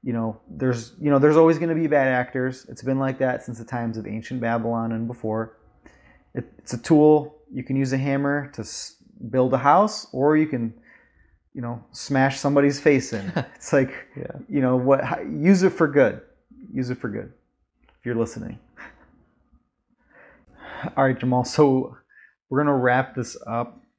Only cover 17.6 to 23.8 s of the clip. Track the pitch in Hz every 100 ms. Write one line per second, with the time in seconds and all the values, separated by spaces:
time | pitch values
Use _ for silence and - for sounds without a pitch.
17.6 | _ _ _ _ 123 117 117 - - -
18.6 | _ - - _ _ _ _ _ _ _
19.6 | _ _ _ _ _ _ - _ _ _
20.6 | - - - - 135 127 127 127 127 -
21.6 | 147 131 - - _ _ - _ _ 131
22.6 | 147 139 123 123 131 - 117 - - 113
23.6 | 120 -